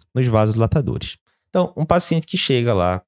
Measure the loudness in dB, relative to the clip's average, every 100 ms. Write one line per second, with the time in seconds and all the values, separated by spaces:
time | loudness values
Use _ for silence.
0 | _ -2 2 2 2 2 0 0 -2 -6
1 | -8 -14 _ _ _ -2 -2 -4 0 0
2 | 2 -2 -4 -6 0 0 2 2 0 -2